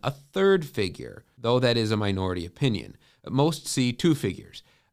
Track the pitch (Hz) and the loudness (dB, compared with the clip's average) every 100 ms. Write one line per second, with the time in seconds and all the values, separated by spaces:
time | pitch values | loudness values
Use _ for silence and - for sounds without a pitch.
0 | 131 - _ 196 196 190 147 - 95 73 | -6 -8 _ 2 4 4 2 -4 -4 -6
1 | 62 - - - 117 123 123 117 110 107 | -14 -16 -20 -6 0 2 4 2 2 0
2 | 101 95 92 90 85 - 139 98 52 - | 0 0 -2 -4 -8 -2 -2 -2 -6 -18
3 | _ _ - 131 151 160 - - 123 123 | _ _ -4 0 0 -2 -4 -2 0 2
4 | 170 143 98 - - - - _ _ | 2 2 -2 -6 -14 -20 -20 _ _